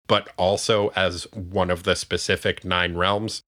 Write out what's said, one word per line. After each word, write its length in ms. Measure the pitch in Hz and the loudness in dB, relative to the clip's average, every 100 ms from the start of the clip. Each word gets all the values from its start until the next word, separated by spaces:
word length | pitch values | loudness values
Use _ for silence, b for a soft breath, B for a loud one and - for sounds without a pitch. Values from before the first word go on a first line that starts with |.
| - | 0
but 220 | 104 - - | 0 0 0
also 540 | 92 101 - 107 104 92 | 2 2 2 2 2 2
as 300 | 92 87 - | 0 -2 -10
one 380 | 104 87 95 90 | -12 -4 0 0
of 140 | 87 | 0
the 120 | 95 87 | 0 -2
specific 680 | - 90 - 95 98 - | -2 -2 0 0 0 -4
nine 320 | 90 90 87 85 | -2 0 0 0
realms. 460 | 92 104 110 - | 0 0 -2 -8